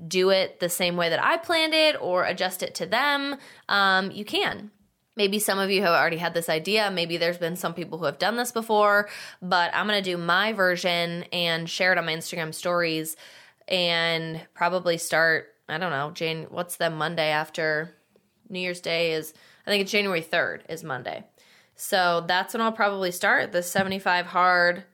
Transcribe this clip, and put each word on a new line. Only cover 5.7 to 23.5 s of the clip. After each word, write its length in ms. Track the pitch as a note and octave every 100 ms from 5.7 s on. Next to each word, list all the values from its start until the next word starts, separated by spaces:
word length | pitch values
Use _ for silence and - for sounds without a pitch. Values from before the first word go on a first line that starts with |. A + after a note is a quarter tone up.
| F#3+
have 100 | F#3
already 240 | D#3+ D#3 E3
had 160 | E3+
this 160 | E3+ E3
idea. 400 | D#3+ D#3+ G#3 G#3
Maybe 280 | F#3 E3 E3
there's 200 | E3+ F3
been 180 | E3+ F3
some 200 | E3+ E3+
people 240 | E3 E3
who 60 | D#3
have 120 | -
done 200 | F#3 A#3
this 140 | A#3
before, 560 | A3+ A3+ G#3+ G#3 G3+ G#3 - - -
but 300 | F3+ F3+ E3+ -
I'm 100 | G3+
gonna 160 | G#3
do 160 | F#3+ F3
my 340 | E3+ F3+ G#3+
version 720 | G3+ F#3 F3 F#3 F3 E3+ E3+ -
and 380 | F3+ E3+ E3 E3
share 220 | - F#3
it 80 | F3+
on 80 | E3
my 80 | D#3+
Instagram 400 | - E3+ D#3 D#3
stories 600 | F3+ F3 E3+ D#3+ D#3 - - - - _ -
and 760 | F#3 F3 E3+ E3 E3 D#3+ D#3+ -
probably 440 | - F3 F3+ F3+ E3
start, 560 | - D#3+ E3 D#3 - _ -
I 80 | D#3
don't 140 | F3+
know, 200 | C#3 D3
Jan-, 360 | E3+ E3 D#3+ D#3
what's 260 | - F3 -
the 140 | E3+
Monday 400 | D#3+ D#3 E3 D#3
after 680 | D3+ D#3 - D#3+ D#3 E3 - _ _ _ _ _
New 100 | F#3
Year's 220 | F3+ F3
Day 320 | E3+ E3 E3+
is, 200 | D#3+ D#3 - - _ -
I 40 |
think 140 | G3+
it's 80 | F#3+
January 300 | G#3 G3+ F3
third 420 | D#3+ F3 A#2 D2+ -
is 160 | D#3+
Monday. 400 | D#3+ B2+ A#2+ D#2 - _ _ _ _ _
So 500 | - G3 F3+ E3+ E3
that's 260 | F3+ F#3+
when 80 | A#3
I'll 120 | A3+
probably 380 | A3+ G3+ G3 F#3
start 400 | F3+ G#3 B3+ C3+